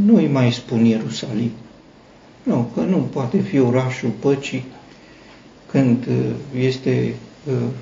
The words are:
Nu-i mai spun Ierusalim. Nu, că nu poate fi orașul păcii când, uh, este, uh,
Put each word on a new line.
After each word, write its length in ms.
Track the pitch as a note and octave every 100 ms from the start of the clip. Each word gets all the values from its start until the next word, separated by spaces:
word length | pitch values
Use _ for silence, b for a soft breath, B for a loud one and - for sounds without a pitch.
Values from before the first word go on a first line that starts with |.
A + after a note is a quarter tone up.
| G3+
Nu-i 220 | G#3+ D#3
mai 240 | C3+ B2
spun 340 | A#2+ - A#2+ A#2
Ierusalim. 680 | A2 G#2+ - - G#2+ A#2+ - - - - - - - - -
Nu, 260 | C4+ C#3+ A#2+ -
că 60 |
nu 160 | D#3+ F#3
poate 400 | C3 D3 B2+ F#3+
fi 220 | - C#3
orașul 520 | B2 B2+ B2+ B2 B2 G#2
păcii 440 | C#3 C#3 - B2+ B2 - - B B B B B B - -
când, 340 | C#3 C3 A#2 -
uh, 80 | B2+ B2 A#2+ - B2+
este, 540 | C3 B2+ C#3 B2 B2 A#2 - - D3
uh, 60 | B2+ A#2+ B2+